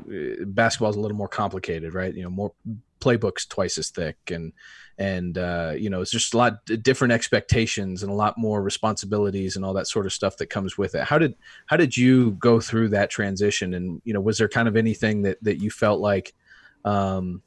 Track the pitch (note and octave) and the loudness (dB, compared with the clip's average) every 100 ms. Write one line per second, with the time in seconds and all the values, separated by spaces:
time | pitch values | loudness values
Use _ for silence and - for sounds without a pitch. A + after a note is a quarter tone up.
0 | - G2 C#2 A1 G2+ G2 A2+ - G#2+ G2+ | -8 -8 -6 -6 -6 2 2 2 0 0
1 | G#2+ G#2 G2 - G2+ F#2+ - E2 E2 F2+ | -4 -4 -6 -4 -4 -4 -6 -6 -6 -6
2 | F#2 F2+ F2+ F#2 G2+ - - G#2+ - - | -6 -6 -8 -6 -6 -8 -12 -12 -14 -2
3 | C#3 A#2 G#2 - - - F#2 - D#2 - | 2 2 0 -4 -8 -2 -2 -2 -6 -4
4 | D#2+ - - E2+ E2 - - - - - | -6 -6 -8 -8 -8 -12 -20 -20 -20 -6
5 | G2 F#2 F2+ E2+ F2 F2 E2 D2+ G#2 F#2 | -4 -2 -4 -4 -2 -2 -4 -4 -4 -4
6 | F#2 A#2 - A2+ A#2+ G#2+ - A#2 B2+ C3 | -2 -2 0 4 4 2 -6 -2 2 4
7 | B2+ A#2 - A2 - A#2 A2+ - G2 F#2 | 4 2 2 0 2 2 2 -2 -4 -4
8 | G2 G2+ G#2+ A2 A2 G#2 G2 - A2 G#2 | -4 0 0 0 0 0 -2 -2 -2 -2
9 | G2 G#2 G2+ G2 F#2+ F#2+ F#2+ F#2+ F#2 A2+ | -2 0 0 0 -4 -4 -4 -4 -2 -2
10 | G2 - G2 - - - F#2+ - G2 D#2+ | -4 -2 -4 -4 -6 -4 -6 -4 -4 -2
11 | C2 D3+ D#3+ - - - - D#3+ D3+ B2 | 2 4 2 -2 -18 -16 -2 2 2 4
12 | B2+ B2+ A#2+ F#2+ A#2+ A#2 - A2+ A2+ G2+ | 6 8 6 4 6 6 4 0 2 2
13 | G2+ - G2+ F#2+ G2+ - F#2 F2+ F2+ E2 | 0 0 -2 2 0 0 -2 -4 -6 -8
14 | A#2 G2+ G2 G#2+ G#2+ B2 A#2 G#2+ A2+ G#2+ | -4 -2 0 2 2 2 2 4 2 2
15 | A2 G#2 G2+ F#2 A2 F#2+ G#2 - A2 G2 | 0 2 0 0 -2 -2 -2 0 2 2
16 | G#2 G2 F#2 _ _ - - _ G2+ G2+ | 2 0 -2 _ _ -20 -20 _ -2 0
17 | G2 F#2+ F#2 F2+ | 0 -2 -4 -8